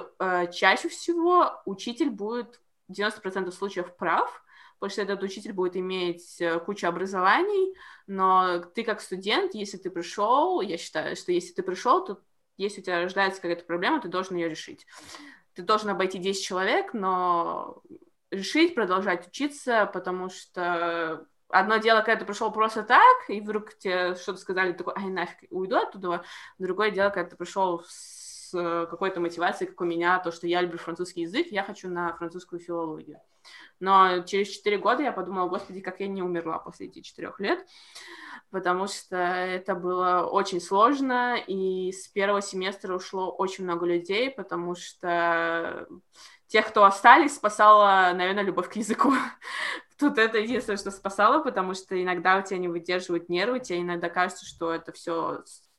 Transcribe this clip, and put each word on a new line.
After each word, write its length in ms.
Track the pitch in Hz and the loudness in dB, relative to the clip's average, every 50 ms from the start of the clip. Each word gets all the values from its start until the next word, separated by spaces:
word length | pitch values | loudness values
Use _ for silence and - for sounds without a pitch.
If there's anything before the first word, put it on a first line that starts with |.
| - - - - | -2 -4 -6 -6
э, 320 | 190 190 180 180 175 175 175 | -2 0 0 0 0 -2 -2
чаще 340 | - 202 190 202 254 - 339 | 4 4 4 6 4 2 -4
всего 640 | - - - - 339 339 330 349 359 359 311 - - - - | -8 -6 -4 -2 -2 0 2 4 6 6 4 4 0 -4 -8
учитель 440 | - 196 190 - 240 233 - 330 285 | -10 -10 -8 -8 -10 -4 -2 -2 -2
будет 500 | 226 196 196 214 233 240 233 233 - _ _ _ _ _ _ - | -2 -4 -6 -6 -4 -6 -6 -8 -14 _ _ _ _ _ _ -14
в 60 | 185 | -8
девяносто 260 | - 202 214 214 - | -4 -4 -4 -4 -4
процентов 340 | - 190 190 196 185 180 175 | -8 -6 -4 -4 -4 -6 -6
случаев 380 | - 202 202 196 185 175 175 - - | -6 -8 -6 -6 -6 -8 -8 -8 -6
прав, 440 | 202 170 170 202 480 508 - - - _ _ - - - _ _ | -2 0 0 2 0 -2 -4 -10 -20 _ _ -20 -20 -20 _ _
потому 100 | - 196 | -10 -8
что 100 | 196 220 | -6 -6
этот 200 | 208 190 202 190 | -4 -4 -4 -4
учитель 300 | 190 196 190 214 208 208 | -4 -6 -8 -10 -12 -10
будет 240 | 202 185 185 180 180 | -4 -4 -2 -2 -2
иметь, 640 | 190 185 185 190 185 180 175 170 175 - - - - | -4 -4 -4 -4 -2 -2 -4 -4 -6 -10 -18 -8 -4
э, 200 | 170 170 165 170 | -2 0 0 -2
кучу 260 | 170 - 202 208 - - | -2 -4 -6 -2 -2 -2
образований, 880 | 175 170 185 196 196 190 190 202 214 269 359 415 415 392 381 370 381 - - - - - _ - | -2 -2 -4 -4 -2 2 4 4 4 4 4 2 2 0 0 0 -2 -8 -18 -20 -20 -20 _ -8
но 520 | 196 190 190 190 185 185 185 185 175 175 175 - - | -2 0 4 6 6 6 6 4 0 -2 -4 -6 -6
ты 100 | - 226 | -4 -4
как 160 | 220 208 208 | -2 -4 -4
студент, 520 | - - 196 185 190 202 226 311 403 359 - | -6 -8 -10 -6 -2 0 0 0 0 -2 -4
если 240 | 214 202 202 - 180 | -6 -8 -8 -8 -10
ты 120 | - 180 | -10 -8
пришел, 720 | - 170 170 - - - 208 214 247 277 311 370 370 330 | -8 -8 -8 -8 -4 -2 2 4 4 4 4 2 2 0
я 160 | 196 - 165 170 | -2 -2 -4 -6
считаю, 400 | - - - 160 147 147 - 180 | -8 -8 -6 -6 -4 -4 -6 -6
что 160 | - - 180 | -4 -2 0
если 180 | 175 175 - - | 0 -2 -4 -6
ты 80 | - | -6
пришел, 440 | 185 185 180 180 - 240 285 370 370 | -6 -4 -6 -2 2 4 4 4 2
то 140 | - 202 - _ _ _ _ _ _ _ - | -2 -8 -12 _ _ _ _ _ _ _ -6
если 220 | 190 208 202 202 | -6 -6 -6 -6
у 20 | 180 | -6
тебя 160 | - 180 170 | -4 -2 -2
рождается 400 | 175 180 185 196 196 190 190 190 | -2 -2 0 0 0 0 0 -4
какая-то 240 | - 175 170 170 - | -4 -4 -4 -4 -4
проблема, 340 | - 170 175 185 226 320 302 | -6 -4 -2 0 0 0 0
ты 80 | - 180 | -2 -4
должен 300 | 170 180 185 190 180 175 | -4 -4 -4 -4 -4 -4
ее 100 | 170 165 | -4 -4
решить. 380 | 160 - - - - - _ _ - - - - - - 302 285 - - _ _ _ | -6 -8 -12 -14 -18 -20 _ _ -20 -20 -20 -20 -20 -20 -20 -20 -20 -20 _ _ _
Ты 80 | - 180 | -8 0
должен 260 | 175 220 214 214 208 | 2 2 2 2 0
обойти 300 | 196 175 190 190 190 196 | 0 0 0 0 -2 -2
десять 260 | 175 190 196 190 - | -2 -2 -2 -2 -4
человек, 480 | - 190 180 185 202 254 381 392 - - | -4 -2 -2 0 2 2 2 0 -2 -4
но 880 | 226 190 190 185 180 180 180 175 170 165 170 165 - - - - - - _ - - - _ _ _ _ _ | -4 -2 0 0 2 2 2 2 2 0 -2 -4 -6 -8 -10 -12 -16 -20 _ -20 -20 -20 _ _ _ _ _
решить, 440 | - 196 196 - - 294 330 349 339 | -6 -6 -6 -2 2 4 4 4 4
продолжать 520 | 247 214 180 185 190 196 202 175 175 - - | 0 0 2 2 2 2 0 -2 -2 -4 -10
учиться, 580 | - - 269 294 285 - - 254 240 220 202 196 - | -8 -6 -6 -6 -6 -6 -4 0 2 4 2 2 0
потому 360 | 180 175 185 180 185 185 185 | -4 -6 -6 -6 -6 -6 -8
что 960 | 185 - - - _ 185 175 175 175 165 175 170 170 170 165 160 160 160 - - _ _ _ _ | -10 -12 -18 -14 _ -4 -2 -2 0 0 0 -2 -2 -2 -4 -4 -6 -8 -12 -16 _ _ _ _
одно 280 | - 185 196 208 220 214 | 4 4 4 4 2 2
дело, 240 | 214 226 226 220 | 4 4 4 4
когда 140 | 214 226 220 202 | 4 4 2 0
ты 80 | 202 | 0
пришел 260 | 202 208 - 233 214 190 | -4 -6 -4 -4 -2 0
просто 300 | 208 214 220 226 254 262 | 0 0 0 0 -2 2
так, 460 | 254 247 269 427 508 508 508 - - | 4 8 10 10 10 8 6 2 -4
и 120 | 202 208 | -6 -6
вдруг 320 | 208 208 208 214 208 - - _ | -4 -4 -4 -6 -6 -8 -14 _
тебе 380 | - 196 180 180 180 180 180 | -4 -2 0 0 0 0 -2
что-то 220 | 180 - - 190 185 | -4 -6 -8 -10 -8
сказали, 320 | - - 185 185 185 185 170 | -8 -4 -2 0 0 0 0
такой: 200 | 175 175 - - | -2 -6 -8 -6
"Ай, 140 | 202 202 190 | -6 -6 -6
нафиг, 380 | 185 180 170 180 - - - _ | -4 -4 -6 -6 -8 -14 -18 _
уйду 240 | - 185 190 185 240 320 | -8 -6 -4 0 0 0
оттуда". 460 | 453 453 - 202 185 180 175 170 175 - - - - - - - | 0 -2 -4 -8 -4 -4 -4 -4 -6 -10 -16 -18 -20 -20 -12 -8
Другое 320 | 190 180 180 190 214 214 | -6 -4 -2 0 0 0
дело, 180 | 196 185 196 202 | 2 2 2 2
когда 200 | 202 185 175 175 | 2 0 -4 -6
ты 40 | - | -8
пришел 480 | - 175 175 - 196 190 185 175 170 - - | -10 -12 -6 -2 0 0 0 0 -2 -6 -10
с 1000 | - - - - - - - - - - - - - 175 175 170 165 170 170 170 | -18 -20 -20 -18 -18 -18 -18 -18 -18 -18 -14 -8 -6 -4 -4 -2 -2 -2 -4 -4
какой-то 300 | 170 170 196 190 190 175 | -6 -4 -4 -4 -2 -2
мотивацией, 500 | 175 170 170 165 175 185 - - 190 180 | -4 -4 -2 -2 -2 -2 -2 -2 -6 -8
как 100 | - - | -6 -6
у 40 | 185 | -4
меня, 340 | 175 170 170 170 180 185 180 | -4 -2 0 2 2 2 2
то, 120 | 180 170 | 0 -4
что 160 | 170 - - 170 | -6 -6 -4 -2
я 140 | 170 180 | 0 0
люблю 160 | 180 175 165 170 | 0 0 -2 -6
французский 420 | - 165 165 170 180 175 - 175 | -8 -10 -8 -8 -8 -8 -6 -8
язык, 260 | 170 165 180 262 349 339 | -8 -4 -2 -2 -2 -2
я 120 | 214 190 196 | -2 -4 -4
хочу 260 | - 196 - - 185 | -4 -8 -12 -10 -8
на 240 | 180 175 175 170 165 | -6 -4 -4 -4 -6
французскую 460 | - 170 165 170 185 175 - - 170 | -6 -8 -10 -10 -12 -12 -12 -12 -12
филологию. 600 | 170 - 170 170 165 160 156 156 160 156 147 - _ _ _ _ _ - - - - - _ _ | -10 -8 -6 -6 -4 -6 -8 -10 -12 -16 -20 -20 _ _ _ _ _ -20 -20 -20 -20 -20 _ _
Но 440 | 180 190 196 190 190 185 180 180 175 | 2 4 6 8 8 6 4 2 -2
через 240 | 175 - 196 202 202 | -2 -2 -2 -2 -2
четыре 280 | - - - 208 208 196 | -4 -4 -2 -2 0 2
года 260 | - 196 240 254 302 | 2 2 2 2 0
я 80 | 254 | -2
подумала: 380 | - 190 180 180 196 185 180 175 | -2 -4 -6 -6 -4 -2 -2 -2
"Господи, 320 | 175 202 - - 190 190 | -2 -4 -6 -10 -12 -12
как 180 | 190 185 180 - | -10 -10 -8 -8
я 60 | 196 196 | -6 -6
не 160 | 196 196 180 | -4 -4 -4
умерла 360 | 180 175 170 165 160 - - | -4 -4 -4 -4 -4 -6 -8
после 280 | - - 170 - 190 - | -8 -12 -14 -14 -16 -16
этих 160 | - - - | -16 -18 -20
четырех 340 | - - - - 185 - - | -20 -16 -12 -12 -12 -8 -6
лет", 240 | 196 202 349 359 381 - - - - - - - - - - - - - - 240 - _ | -2 -2 -2 -2 -4 -8 -20 -20 -20 -20 -20 -20 -20 -18 -18 -18 -18 -18 -18 -18 -18 _
потому 360 | - 190 185 180 180 185 190 - | -10 -4 -2 0 0 0 -2 -4
что 300 | - - - - 190 180 | -6 -10 -10 -8 -4 -2
это 580 | 180 175 185 180 180 185 185 185 185 - 190 | -2 0 0 -2 -2 -4 -4 -6 -4 -4 -4
было 520 | 180 175 180 185 180 185 180 180 180 170 - | -4 -2 -2 -2 0 2 2 2 2 2 2
очень 300 | - 196 190 196 - 175 | 0 0 0 0 -2 -6
сложно, 760 | 175 - 196 196 214 240 294 269 277 262 247 247 247 247 240 233 - - | -4 0 4 6 6 6 4 2 0 0 0 0 0 0 -2 -2 -4 -4
и 440 | 196 190 190 190 185 185 185 185 | -4 -2 -2 -2 -2 -2 -4 -4
с 160 | 185 - - - | -6 -8 -14 -8
первого 320 | _ 202 196 202 202 196 | _ 0 0 2 2 0
семестра 540 | 196 196 - 185 185 190 190 196 - 190 185 | 0 -2 -4 -4 -4 -4 -4 -6 -6 -6 -6
ушло 360 | 185 185 - - 190 185 180 | -6 -6 -6 -6 -6 -4 -4
очень 340 | - - 185 185 185 - 190 | -2 -2 -2 -2 -2 -4 -4
много 200 | 180 170 170 175 175 | -4 -2 -2 0 0
людей, 440 | 175 170 170 175 190 214 247 269 | 0 0 0 -2 -2 0 0 -2
потому 440 | 262 - 190 185 - 175 175 175 180 | -4 -6 -8 -8 -6 -6 -4 -6 -6
что 1120 | 175 - - - _ - 180 170 170 170 170 170 165 165 165 165 165 165 - - - - - 175 185 - _ _ - - - - _ _ _ | -8 -10 -14 -14 _ -4 -2 0 2 2 2 2 2 2 0 -2 -2 -4 -4 -8 -10 -12 -14 -18 -20 -20 _ _ -20 -20 -20 -20 _ _ _
тех, 200 | - 220 214 220 | 2 2 2 4
кто 140 | - 220 202 | 6 8 8
остались, 500 | 196 196 - - 233 254 302 311 285 - | 8 8 8 10 10 10 12 10 6 0
спасала, 800 | - - 208 208 - 214 214 214 208 208 202 196 190 185 180 180 | 0 -2 -2 2 6 8 10 10 10 8 8 6 6 6 4 4
наверное, 280 | 185 180 185 196 208 202 | 2 0 0 0 0 0
любовь 260 | 196 175 180 185 - | 0 -2 -2 -4 -4
к 60 | - 214 | -6 -6
языку. 360 | 226 202 233 - - 294 269 | -4 -2 0 2 2 2 2
<laughs> 840 | - - 247 - - - - - - - - - - - _ _ - | 2 0 -4 -8 -12 -14 -10 -8 -6 -6 -6 -6 -8 -10 _ _ 0
Тут 180 | 294 294 196 220 | 0 2 4 4
это 200 | 220 226 226 220 | 4 4 4 0
единственное, 380 | 214 226 254 - 254 - 202 196 | 0 0 -2 -2 -2 -2 -4 -4
что 140 | - 202 | -4 -8
спасало, 520 | 196 - - 196 196 - 202 220 262 311 302 | -10 -8 -8 -6 0 4 4 6 6 4 2
потому 300 | 269 - 196 185 185 185 | 0 -2 -2 -4 -4 -6
что 260 | 190 - - 196 185 | -8 -8 -6 -4 -2
иногда 360 | 180 185 180 175 170 185 185 196 | -2 -2 -2 0 2 4 4 4
у 40 | 190 | 2
тебя 160 | - 202 180 | 0 -4 -4
не 80 | 180 175 | -4 -4
выдерживают 600 | 170 175 165 175 180 180 180 - 175 170 170 - | -4 -4 -4 -2 -2 -2 -2 -2 -4 -4 -2 -2
нервы, 300 | 175 175 190 208 254 254 | -2 0 0 0 -2 -2
тебе 200 | - - 180 175 | -4 -4 -4 -4
иногда 280 | 175 175 175 170 175 170 | -2 -4 -4 -4 -4 -4
кажется, 360 | 170 185 180 190 190 - - | -2 -2 -2 -2 -2 -8 -14
что 280 | - - - 170 165 165 | -18 -10 -6 -4 -4 -4
это 180 | 165 - - 160 | -4 -6 -10 -16
все 500 | - - - 165 165 160 165 165 - - | -12 -8 -6 -4 -4 -4 -4 -6 -8 -10
с-, 180 | - - - _ _ _ | -14 -20 -20 _ _ _